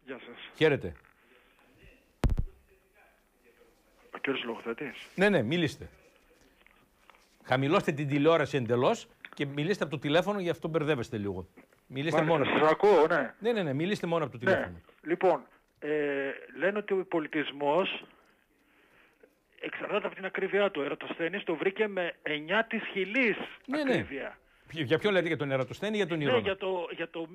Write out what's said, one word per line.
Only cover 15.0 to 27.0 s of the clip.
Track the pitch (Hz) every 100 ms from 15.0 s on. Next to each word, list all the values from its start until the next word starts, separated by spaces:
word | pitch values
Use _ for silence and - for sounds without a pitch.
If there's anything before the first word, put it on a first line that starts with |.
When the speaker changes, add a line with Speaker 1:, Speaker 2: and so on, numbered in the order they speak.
Speaker 1:
Λοιπόν, | 151 175 185 151 - _ _ _ 147
Ε, | 151 147 139 139 - - 127
λένε | 170 208
ότι | 208
ο | 190 180
πολιτισμός | 170 190 160 135 135 143 156 190 - - _ _ _ _ _ _ _ _ _ _ _ - _ _ _
εξαρτάται | - - - 196 196
από |
την | 170
ακρίβειά | 190 - 185 190 202
του. | 175
Ο |
Ερατοσθένης | 143 151 - - 165 196
το | - 156
βρήκε | 180 196 214
με | 190 170 -
εννιά | - 151 156 202 220
της | 220 -
χιλής | 196 185 233 240 175 - - -
Speaker 2:
Ναι, | 285
ναι. | 277
Speaker 1:
ακρίβεια. | 202 101 135 117 - _ _ -
Speaker 2:
Ποιο-, | 160
για | 135 160
ποιο | 202
λέτε, | 190 170
για | 151
τον | 143
Ερατοσθένη | 135 127 - 202
ή | 214
για | 185
τον | 170
Speaker 1:
Ναι, |
Speaker 2:
Ηρώνα; | 139 226
Speaker 1:
για | 202 190
το, | 190 185 165
για | 156